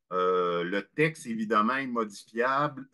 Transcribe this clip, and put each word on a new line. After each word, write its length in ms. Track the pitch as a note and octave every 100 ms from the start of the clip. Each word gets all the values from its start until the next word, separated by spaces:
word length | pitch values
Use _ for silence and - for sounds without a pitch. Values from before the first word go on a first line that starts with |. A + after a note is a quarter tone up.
| -
Euh, 500 | F#2 F#2 F#2 F2 F2
le 200 | F2 G2
texte, 440 | - - D#3+ D#3+ B2
évidemment, 500 | A2 G#2+ A2 A2 C3
est 100 | C3+
modifiable. 1000 | A#2+ G#2+ G2+ - A2 B2+ C3 C#3+ C3 C3